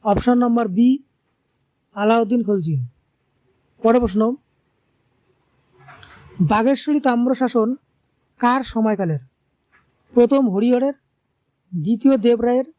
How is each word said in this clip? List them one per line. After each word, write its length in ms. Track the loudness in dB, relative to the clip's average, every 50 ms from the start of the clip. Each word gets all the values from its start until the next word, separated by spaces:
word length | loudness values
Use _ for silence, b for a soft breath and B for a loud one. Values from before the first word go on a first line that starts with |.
| _
অপশন 340 | 0 -2 0 2 2 2
নাম্বার 300 | 2 2 2 0 0 -2
বি, 360 | -2 0 2 2 2 2 0 -4 _ _ _ _ _ _ _ _ _ _ _ _ _ _ _ _ _ _
আলাউদ্দিন 480 | -4 0 0 2 2 0 0 -2 -2 -2
খলজি। 320 | -2 -4 -4 -2 -4 -4 -4 -6 -8 _ _ _ _ _ _ _ _ _ _ _ _ _ _ _ _ _ _
পরের 180 | -2 0 2 2
প্রশ্ন, 360 | 0 0 -2 -2 -2 -2 -2 -6 _ _ _ _ _ _ _ _ _ _ _ _ _ _ _ _ _ _ _ _ _ _ _ _ _ _ _ _ -20 -20 -20 -20 -20 -20 -20 -20 -20 -20 -4 -4
বাগেশ্বরী 580 | -2 0 0 0 2 0 0 -2 -2 -2 -4 0
তাম্রশাসন 760 | 0 0 0 0 0 -2 -2 -2 -4 -2 0 -2 -2 -2 -4 -8 _ _ _ _ _ _ _ _ _ _ _ _
কার 220 | -2 0 0 -2 -4
সময়কালের? 560 | -6 -4 -2 0 0 0 -2 -2 -4 -4 -6 -8 _ _ _ _ _ _ _ _ _ _ _ _ _ _ _ _ _ 2
প্রথম 360 | 2 4 4 4 2 2 0
হরিহরের, 440 | 0 0 0 0 0 0 0 -4 -6 _ _ _ _ _ _ _ _ _ _ _ _ _ _ _ -8
দ্বিতীয় 440 | -6 -2 -2 -4 2 2 2 2
দেবরায়ের 500 | 4 2 2 2 2 0 0 0 -2 -4 -6 _